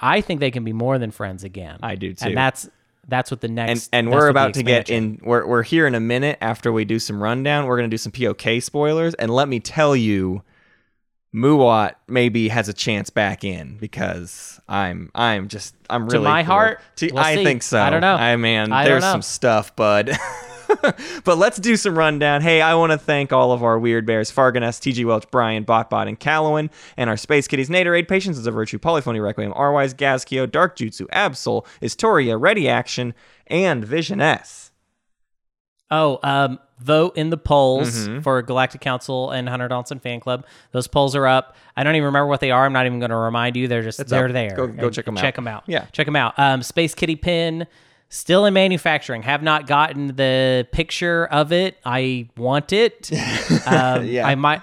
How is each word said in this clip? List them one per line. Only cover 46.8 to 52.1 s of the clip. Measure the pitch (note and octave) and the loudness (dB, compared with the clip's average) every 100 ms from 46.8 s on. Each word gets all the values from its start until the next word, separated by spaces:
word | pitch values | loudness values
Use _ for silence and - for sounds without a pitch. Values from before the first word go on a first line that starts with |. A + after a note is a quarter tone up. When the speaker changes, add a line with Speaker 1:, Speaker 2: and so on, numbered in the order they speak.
| D#3+ | -2
Speaker 1:
Kitty | - E3 D#3 | 0 -4 -2
pin, | F3+ E3+ E3 D#3+ E3+ _ _ _ _ | -2 -2 -2 -4 -10 _ _ _ _
still | - - F#3 G#3 | -8 2 4 6
in | |
manufacturing. | F#3+ F#3+ F#3 E3+ D3+ - A#2 | 4 2 2 0 -2 -2 -8
Have | A2+ D3 | -2 -2
not | D#3 D3+ C3+ | 0 0 2
gotten | C#3+ D#3 C#3+ C#3+ C3 | 2 2 0 -6 -2
the | C3 C3 C3 B2+ B2 | 0 2 2 2 0
picture | - E3 - F3 E3+ E3 | -2 -4 -2 0 0 0
of | D3+ D3+ | 0 2
it. | F3 F#3 - | 2 0 -4
I | B2 B2+ C3 | -4 -2 -2